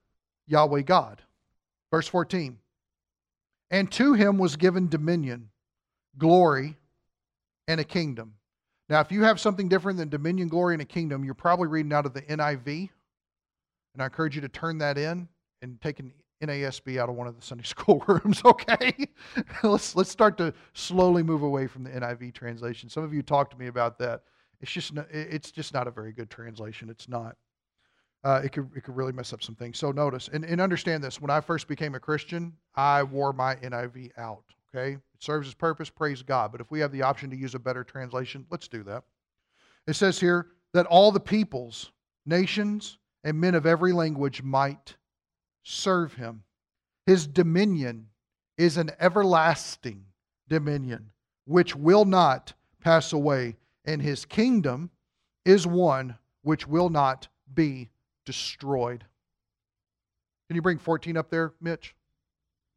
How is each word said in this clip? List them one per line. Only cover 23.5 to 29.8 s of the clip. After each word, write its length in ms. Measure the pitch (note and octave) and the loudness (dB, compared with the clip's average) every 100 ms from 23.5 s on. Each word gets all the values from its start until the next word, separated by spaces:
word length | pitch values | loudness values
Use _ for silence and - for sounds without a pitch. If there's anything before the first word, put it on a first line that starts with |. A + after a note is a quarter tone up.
to 60 | B2+ | -6
me 100 | B2 | -10
about 280 | A#2+ A#2+ A2+ | -2 -2 -2
that. 240 | B2 A2+ _ _ _ _ | -6 -6 _ _ _ _
It's 120 | - | -12
just 200 | F3+ - | -10 -10
no-, 140 | D3+ D3 | -12 -12
it, 220 | D3+ D#3 | -12 -10
it's 180 | D#3 - | -10 -12
just 200 | - D3 | -14 -8
not 140 | C3+ B2 | -6 -6
a 60 | |
very 180 | A2+ A2 | -10 -14
good 200 | A2 A2 | -14 -16
translation. 600 | - A#2 A2 G#2+ G#2+ A2+ | -16 -18 -16 -16 -16 -18
It's 180 | A2+ - | -18 -12
not. 280 | A#2+ A2+ - _ _ _ _ _ _ _ _ | -10 -10 -18 _ _ _ _ _ _ _ _
Uh, 160 | C3+ C3+ | 0 0
it 80 | C#3 | 0
could, 180 | D3 C3+ | -8 -10
it 80 | C#3 | -12
could 140 | - B2+ | -14 -8
really 160 | C3 | -8
mess 200 | B2+ A#2 | -8 -12
up 100 | A#2+ | -12
some 120 | - | -14
things. 240 | A2+ A#2+ | -14 -14
So 140 | - | -6